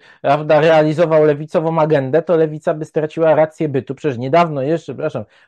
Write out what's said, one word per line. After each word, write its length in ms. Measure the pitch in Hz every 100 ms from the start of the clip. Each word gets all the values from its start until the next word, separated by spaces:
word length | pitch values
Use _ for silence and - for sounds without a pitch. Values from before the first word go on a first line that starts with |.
| _ _
prawda, 400 | 139 147 151 151
realizował 640 | 160 160 156 151 160 156 151
lewicową 540 | 143 156 185 160 165
agendę, 420 | 156 147 131 156
to 160 | 165 165
lewica 360 | 156 151 -
by 120 | 156 156
straciła 500 | 160 156 160 160 147
rację 340 | 156 - 156
bytu. 260 | 131 - 135
Przecież 220 | 151 117
niedawno 440 | 131 160 170 143
jeszcze, 320 | 135 165 -
przepraszam, 320 | 120 151 127 107 _